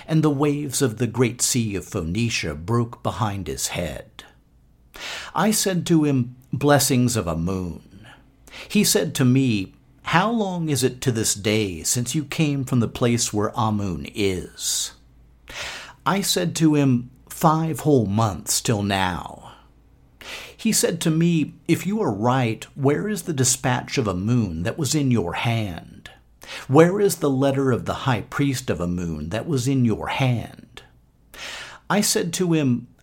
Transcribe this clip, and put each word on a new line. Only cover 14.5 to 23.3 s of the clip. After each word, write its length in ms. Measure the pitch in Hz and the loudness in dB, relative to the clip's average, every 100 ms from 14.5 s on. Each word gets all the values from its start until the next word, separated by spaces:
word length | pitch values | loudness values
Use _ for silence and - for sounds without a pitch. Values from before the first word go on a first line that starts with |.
| - - - - - - - - _ - - - - - - - | -8 -6 -4 -6 -12 -20 -20 -20 _ -16 -12 -10 -12 -16 -6 -2
I 160 | 196 | -2
said 340 | 202 190 170 170 | 0 -2 -2 2
to 180 | 160 | 4
him, 360 | 147 139 123 120 - - | 6 4 2 0 -18 -18
'Five 520 | - 165 160 160 156 | 0 2 4 0 -2
whole 260 | 156 139 101 | 4 4 4
months 560 | 101 113 82 - - | 2 0 -2 -2 -2
till 200 | - 107 | 0 -2
now.' 680 | 101 98 92 85 - - - - _ _ _ _ _ _ - - - - | 0 0 0 -2 -10 -16 -20 -20 _ _ _ _ _ _ -16 -14 -16 -4
He 160 | 220 | 0
said 280 | - 240 170 | 2 0 0
to 80 | 170 | 0
me, 440 | 160 170 165 139 - - | 4 4 2 0 -6 -2
'If 180 | 165 175 | 0 0
you 140 | 220 | -2
are 120 | 180 | -2
right, 540 | 98 117 131 117 - - | 0 2 2 0 -2 -10
where 340 | - 135 151 202 | 0 0 2 -2
is 140 | 208 | -6
the 100 | - | -4